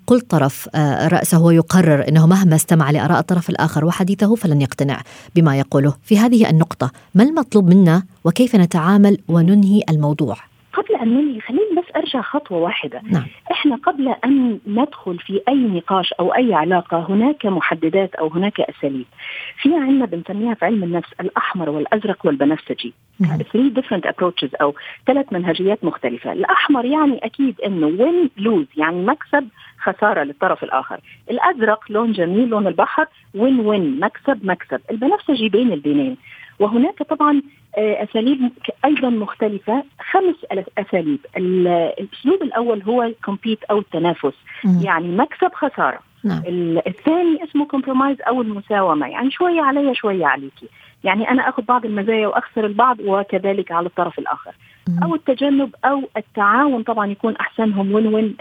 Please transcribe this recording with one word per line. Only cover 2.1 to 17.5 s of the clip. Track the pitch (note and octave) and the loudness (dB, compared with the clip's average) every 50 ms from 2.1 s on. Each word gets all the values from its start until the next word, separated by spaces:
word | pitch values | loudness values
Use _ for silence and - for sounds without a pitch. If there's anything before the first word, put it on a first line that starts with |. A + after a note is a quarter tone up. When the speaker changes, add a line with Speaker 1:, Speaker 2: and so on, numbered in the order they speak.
| D3+ D#3+ D#3 | 4 6 6
Speaker 1:
مهما | E3 F#3 G3 G3 E3+ D#3 | 6 6 6 6 4 4
استمع | D#3+ - - F3 D#3+ D3 C#3 | 4 4 4 4 4 4 2
لآراء | D3 C#3+ A2+ D3+ F3 B2+ | 2 0 2 2 2 2
الطرف | E3 - F3+ F3 - - | 2 0 -2 -2 0 -2
الآخر | - - D3 D#3+ - D3+ D3+ | -2 -2 -2 0 0 0 0
وحديثه | F3 E3+ - F#3+ F3+ G3+ F#3+ G#3 G3+ A#3 | 0 0 0 0 -2 0 0 2 2 2
فلن | A3+ - E3+ D3 C#3+ | 2 2 2 2 2
يقتنع | C#3 B2+ - - C#3 C#3 C3+ - - - - - - - - | 2 0 -2 -4 -2 -2 -2 -6 -8 -16 -20 -20 -20 0 2
بما | F3 E3 D3+ C3+ C#3 | 4 4 4 4 2
يقوله. | C#3 - - C#3 C#3 D3 C#3 - _ | 0 2 2 2 2 2 0 -2 _
في | - A3 | 2 4
هذه | G3+ A3+ B3 B3 A3 - - | 4 4 4 6 4 6 6
النقطة، | D#3 D#3+ - - - - C3 C3 - - - _ - | 4 4 2 2 0 -4 -6 -6 -6 -10 -18 _ 4
ما | F#3 A#3 | 4 4
المطلوب | D4 D#4+ D#4+ B3 - - G#3 F#3+ | 6 4 0 -2 2 2 4 6
منا | E3+ F3+ G3 F#3+ E3 D#3+ F#3 F#3 - - _ - | 6 6 8 8 6 6 4 2 -2 -12 _ -2
وكيف | E3 E3+ - B3+ B3 - | -2 2 2 2 4 4
نتعامل | G3+ F3 E3+ - E3+ D#3 F3+ G3+ G3+ G3+ G3+ G3+ - - | 4 4 4 2 0 2 4 6 6 6 6 4 2 0
وننهي | - E3 E3+ E3 F3 G3+ G#3 G3 F#3+ G3+ G#3+ - - | 0 2 4 4 6 6 6 6 6 4 2 2 2
الموضوع؟ | D#3+ D3+ D3 D3 D3+ - D3+ A2 G2 - - _ _ _ _ _ - | 0 0 2 0 0 0 -2 -2 -2 -6 -12 _ _ _ _ _ -6
Speaker 2:
قبل | - G4+ - G#4+ | -6 -2 -2 -2
أن | C4+ A#3 | 0 0
ننهي، | A3+ A#3 C4+ D4+ D4 B3 G#3+ | 2 2 2 2 0 -2 -6
خليني | - - A#3+ E4+ G#4+ A4 E4 | -8 -4 -2 0 0 0 0
بس | F4 F4 - - | -2 -4 -2 -4
أرجع | D4+ D#4+ - - B3 | -4 -4 -2 -4 -4
خطوة | G3+ - - D4 D4 - F#3 | -4 -4 -6 -6 -6 -4 -2
واحدة. | E3 E3 F#3 A3 - - D3 - - G#3+ G#3 | -2 -2 -2 -2 -6 -8 -10 -12 -12 -4 -2
Speaker 1:
نعم. | - D#3 B2 - - - _ - | -2 -2 -2 -6 -12 -18 _ -6
Speaker 2:
إحنا | F4 - - D4 A#3 | -6 0 0 0 0
قبل | C#4 - F4+ F4 C#4+ C4 C4 A3 - - | 2 -2 -2 -2 0 -2 -2 -2 -2 0
أن | B3+ C#4 C4+ B3+ A#3+ G#3 - - | 2 2 2 2 0 -2 -4 -6
ندخل | G#3 G3+ A#3 C#4+ D4 - - - F#3+ F3 E3+ | -4 0 0 0 -2 -4 -10 -8 -8 -8 -8
في | - - F#3+ G3 - | -8 -6 -6 -2 0
أي | A#3+ C#4 | 0 0
نقاش | C#4 B3 G#3+ F#3 E3+ - - G3 F#3+ F3+ - - - | 2 2 0 0 -2 -2 0 0 0 0 -2 -2 -2
أو | F3 - - | -2 0 0
أي | B3 C4 A#3 F#3 | 2 2 2 2
علاقة، | D3+ D#3 F3 F#3 F3 E3+ - F3 E3+ E3+ F3 | 2 2 2 0 0 0 -2 -4 -4 -2 0
هناك | G3 G#3 A#3 C#4+ D4+ - - | 0 2 2 2 0 0 -2
محددات | G3+ | -2